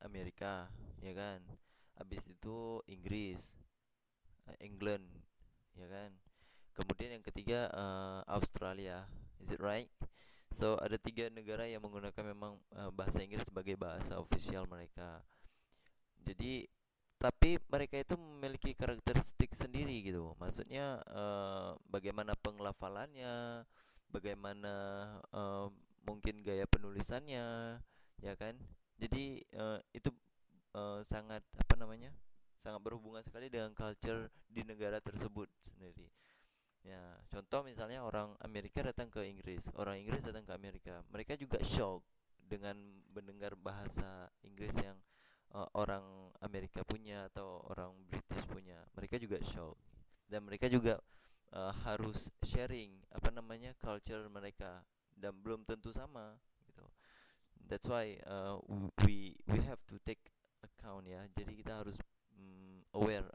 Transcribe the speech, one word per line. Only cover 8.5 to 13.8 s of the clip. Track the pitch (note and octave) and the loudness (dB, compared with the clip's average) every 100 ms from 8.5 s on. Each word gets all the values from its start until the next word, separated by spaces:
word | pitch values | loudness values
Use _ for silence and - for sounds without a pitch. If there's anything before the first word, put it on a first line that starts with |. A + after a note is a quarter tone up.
| - F#2+ G2 F#2+ F2+ G2 - - - | 4 0 -2 -4 -6 -6 -10 -10 -8
Is | F2+ | -4
it | - | 0
right? | G2+ G#2+ B2 - - - - - - | 2 2 0 -4 -4 -6 -20 -14 -6
So, | - A2 G#2+ | 2 4 6
ada | G#2 A2 | 4 0
tiga | B2 A2+ A#2 | 0 -2 -4
negara | A2+ G#2+ G#2+ A#2 | -4 -4 -2 -2
yang | A2 | -4
menggunakan | G#2 G2+ G2+ G2+ | -4 -4 -6 -4
memang, | G#2 G2+ G#2 G2+ - - | -6 -4 -6 -8 -12 -8
eh, | G2 | -6
bahasa | F#2+ F#2+ G2 | 0 4 4
Inggris | G2 G#2+ A#2 | 2 -4 -2
sebagai | F#2+ G2 | -4 -2
bahasa | G2 | -2